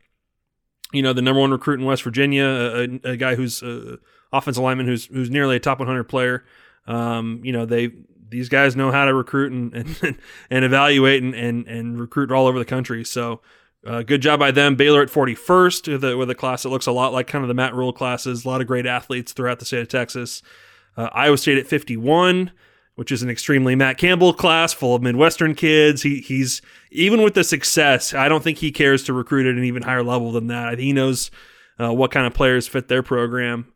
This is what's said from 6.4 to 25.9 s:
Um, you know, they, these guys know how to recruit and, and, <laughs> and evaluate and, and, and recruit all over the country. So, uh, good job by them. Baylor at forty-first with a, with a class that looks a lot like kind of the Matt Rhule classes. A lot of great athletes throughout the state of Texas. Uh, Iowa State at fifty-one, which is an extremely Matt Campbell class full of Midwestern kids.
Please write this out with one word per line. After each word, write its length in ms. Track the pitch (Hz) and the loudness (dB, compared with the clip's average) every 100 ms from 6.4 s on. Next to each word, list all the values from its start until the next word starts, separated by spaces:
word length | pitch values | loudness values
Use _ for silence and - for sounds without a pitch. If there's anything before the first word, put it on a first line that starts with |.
| - _ _ _ - | -10 _ _ _ -8
Um, 540 | 117 117 117 113 117 | -6 -4 -4 -6 -8
you 100 | 123 | -6
know, 120 | 120 113 | -4 -2
they, 260 | 117 120 - - _ 107 | -2 -2 -6 -20 _ -12
these 200 | 120 123 | -10 0
guys 280 | 139 139 123 | 4 4 2
know 140 | 135 | 0
how 140 | 139 139 | 2 2
to 80 | |
recruit 380 | 131 123 139 139 | 2 0 -2 -2
and, 200 | 123 120 | -4 -8
and, 440 | 117 139 156 165 - - | -8 -10 -8 -8 -8 -16
<laughs> 160 | - - | -20 -4
and 140 | 131 | 0
evaluate 580 | 131 135 143 139 131 135 | 2 4 4 6 6 4
and, 120 | 127 | 0
and, 320 | 117 120 120 117 | -4 -4 -4 -6
and 300 | 117 117 117 | -10 -8 -8
recruit 300 | 120 143 135 | -6 -4 0
all 140 | 131 131 | 2 2
over 120 | 127 | 2
the 60 | |
country. 400 | 117 131 123 113 | -2 -4 -6 -8
So, 360 | 113 123 120 113 _ _ _ _ - | -8 -6 -6 -8 _ _ _ _ -10
uh, 160 | 117 | -6
good 180 | 113 143 | 0 2
job 160 | 147 147 | 4 4
by 100 | 139 | 4
them. 260 | 135 143 131 | 4 4 4
Baylor 260 | 143 147 | 6 6
at 80 | 131 | 4
forty-first 800 | 151 131 110 - 180 180 - - | 2 0 -2 2 4 4 2 -6
with 160 | 139 | -4
a, 120 | 135 123 | -2 -2
with 140 | 127 | -4
a 40 | |
class 280 | 123 131 123 | -4 -4 -4
that 40 | 131 | -4
looks 160 | 131 - | -4 -2
a 60 | |
lot 200 | 123 131 | 0 0
like 140 | 127 123 | -2 -4
kind 160 | 143 | -4
of 60 | 127 | -2
the 60 | |
Matt 200 | 123 127 | -2 -2
Rhule 180 | 123 127 | -2 -4
classes. 520 | 120 127 123 131 120 | -4 -4 -4 -6 -8
A 40 | 123 | -4
lot 120 | 127 | -4
of 60 | 120 | -2
great 200 | 123 123 | -2 -2
athletes 460 | 123 - 123 117 | -4 -4 -8 -8
throughout 260 | - 123 120 | -6 -6 -6
the 40 | |
state 160 | - - | -6 -6
of 60 | 117 | -4
Texas. 540 | 131 117 127 120 - - - _ _ _ - | -4 -4 -8 -10 -12 -18 -20 _ _ _ -10
Uh, 120 | 113 | -6
Iowa 240 | - 143 143 | 2 4 4
State 220 | - 135 | 4 0
at 80 | - | 0
fifty-one, 840 | 147 - 113 120 165 180 180 180 - _ _ _ | -4 -4 -4 2 4 4 2 -2 -8 _ _ _
which 160 | - 117 | -12 -6
is 100 | 123 | -4
an 60 | 123 | -4
extremely 460 | 117 - 139 131 | -4 0 2 4
Matt 240 | 131 135 131 | 4 2 2
Campbell 340 | 175 180 180 | 2 4 4
class 400 | 165 185 165 165 | 4 2 4 2
full 220 | - 127 | 0 0
of 80 | 123 | 0
Midwestern 520 | 123 120 160 - 160 | 2 4 4 4 -2
kids. 480 | 156 160 156 151 | 0 2 6 4